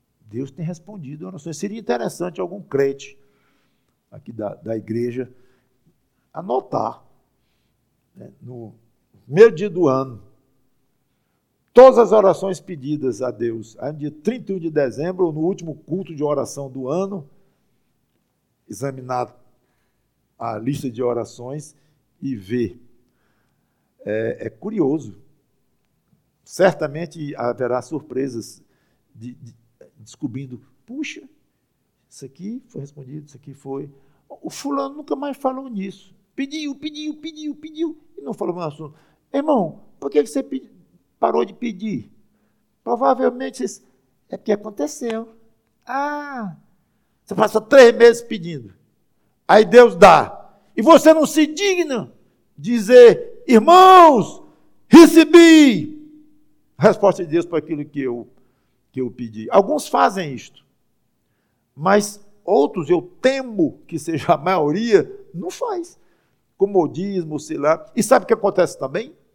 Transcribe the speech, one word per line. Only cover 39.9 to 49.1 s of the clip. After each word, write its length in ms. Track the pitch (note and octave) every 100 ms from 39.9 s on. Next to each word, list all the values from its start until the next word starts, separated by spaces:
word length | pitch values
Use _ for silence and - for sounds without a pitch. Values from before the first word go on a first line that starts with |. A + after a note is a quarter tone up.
| -
por 100 | -
que 160 | D3 -
você 160 | C4+
pedi-, 300 | - C3 - _ _ _ _ -
parou 260 | - - F#3+
de 80 |
pedir?" 580 | - A#3+ F3+ G#3+ C#3 - _ _ _ _ _ _ _
Provavelmente, 760 | - A#3 C4+ B3 B3+ B3 C4 -
vocês, 260 | A#3+ - _ _ _ _ _
"É 60 | G3+
porque 160 | -
aconteceu." 800 | G#3 G#3+ G#3 D4+ - A#3 A3+ A3+ _ _ _ _ _ -
Ah, 720 | C4 D4 D4 D4 C4 G3+ D3+ _ _ _ _ _ _
você 120 | - F#3
passa 260 | G#3 G#3+
três 340 | G#3+ C#4 A#3 G#3+
meses 260 | A#3 A#3
pedindo. 520 | - A3 E3+ D3 G#2 _ _ _ _